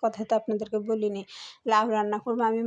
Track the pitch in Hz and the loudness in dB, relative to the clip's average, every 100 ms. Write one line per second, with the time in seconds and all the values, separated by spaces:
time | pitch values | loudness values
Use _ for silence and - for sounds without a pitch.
0 | 226 208 220 220 220 214 208 214 214 220 | -2 -2 0 0 2 -4 -2 -4 -2 0
1 | 208 196 196 - - - - 214 226 214 | 0 -2 -10 -16 -18 -8 2 4 4 2
2 | 208 208 233 233 226 226 | 0 -2 -2 0 0 0